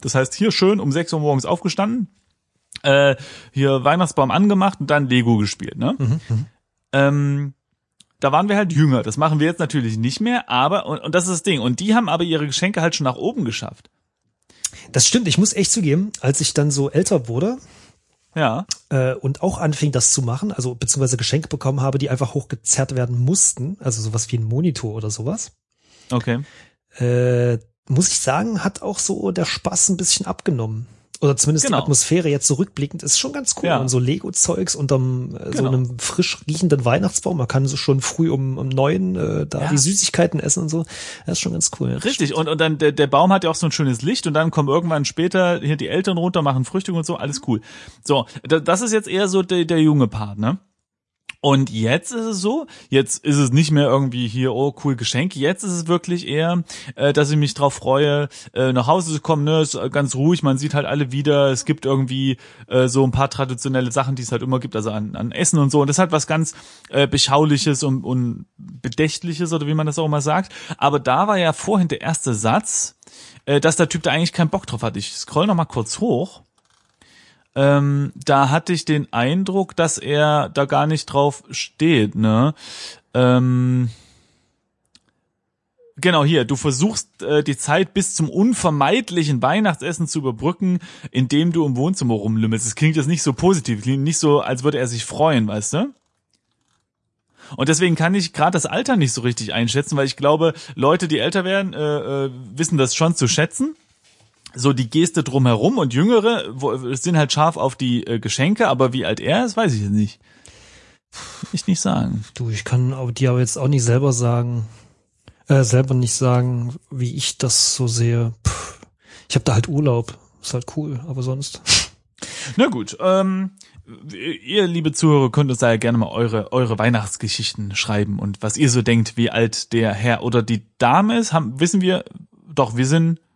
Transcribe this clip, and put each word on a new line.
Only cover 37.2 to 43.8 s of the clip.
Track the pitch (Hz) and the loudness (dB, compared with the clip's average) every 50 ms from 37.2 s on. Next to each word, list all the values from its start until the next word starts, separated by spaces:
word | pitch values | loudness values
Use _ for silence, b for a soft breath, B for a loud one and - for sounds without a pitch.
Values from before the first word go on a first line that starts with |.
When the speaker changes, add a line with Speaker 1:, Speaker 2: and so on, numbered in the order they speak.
| - 190 180 | -4 -4 -2
Speaker 2:
Man | 151 123 - | -2 -2 0
kann | - 135 135 135 | 0 0 0 0
so | 139 | -2
schon | 139 - - 135 135 | -2 0 0 0 2
früh | - - - - 165 165 | 0 -2 -2 0 0 2
um, | 151 135 135 131 131 127 | 0 0 -2 -2 -4 -4
um | 131 135 | -4 -2
neun, | 131 131 135 143 170 190 190 185 185 180 | 0 2 2 2 2 0 0 -2 -2 -2
äh, | 165 156 156 156 147 | -2 -2 -2 -2 -4
da | 147 - 147 143 | -4 -4 -4 -2
Speaker 1:
Ja. | 156 | 0
Speaker 2:
die | 151 139 | 2 2
Süßigkeiten | 131 165 196 190 - - - - 170 - - 151 | 2 2 0 0 -2 0 2 2 2 2 0 -2
essen | - 151 - 180 170 | -2 -2 -2 -2 -2
und | 151 | -2
so. | 160 165 160 - B B B B B B B | -2 -4 -4 -6 B B B B B B B
Das | B 175 | B -4
ist | - | -4
schon | - 175 | -4 -4
ganz | 170 165 160 - - - | -2 -2 -4 -4 -4 -4
cool. | 135 123 | -4 -4
Ja. | 123 131 | -4 -2
Speaker 1:
Richtig. | - 233 277 - 160 139 - | -4 -4 -2 0 -2 0 0
Und, | 160 160 151 | -2 -2 0
und | 160 151 | 0 0
dann | 160 160 156 143 | 2 0 2 2
der, | 156 147 143 | 2 2 4
der | 147 147 139 | 2 2 4
Baum | 143 139 170 185 196 | 4 6 6 6 4
hat | 190 202 | 4 2
ja | - | 0
auch | 160 | -2
so | - 170 | 0 -2
ein | 156 - | -2 0
schönes | - | 0